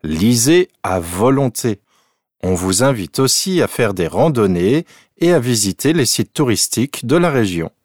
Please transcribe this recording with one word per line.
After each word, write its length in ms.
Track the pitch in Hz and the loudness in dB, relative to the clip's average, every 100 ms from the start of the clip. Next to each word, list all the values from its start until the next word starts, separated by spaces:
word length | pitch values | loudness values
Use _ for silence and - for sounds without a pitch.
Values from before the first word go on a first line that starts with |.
Lisez 640 | 80 80 107 120 117 175 180 _ | -6 0 2 2 4 2 2 _
à 160 | - 92 | -4 -4
volonté. 800 | 85 90 170 139 135 - 123 101 _ _ _ _ _ _ | -4 0 2 2 0 -2 -4 -6 _ _ _ _ _ _
On 140 | 92 90 | -4 -2
vous 280 | 92 95 | 0 0
invite 360 | 131 120 87 - | 0 0 -4 -2
aussi 420 | 135 - - 180 | 0 0 -2 0
à 60 | 107 | -2
faire 260 | - 113 | 0 -2
des 140 | 92 82 | -2 -4
randonnées 800 | 87 160 123 101 87 92 147 165 - _ _ | 0 0 2 0 2 2 0 -2 -20 _ _
et 140 | 170 | 2
à 80 | 170 | 2
visiter 540 | 120 117 101 90 135 | 2 0 -2 -2 0
les 120 | 165 123 | 0 0
sites 280 | - 101 | -2 -4
touristiques 720 | - 131 101 - - 131 - 123 | -2 0 0 -2 -2 -4 -4 0
de 100 | 160 | 2
la 140 | 175 | 2
région. 420 | 135 104 87 80 _ | 2 0 -2 -6 _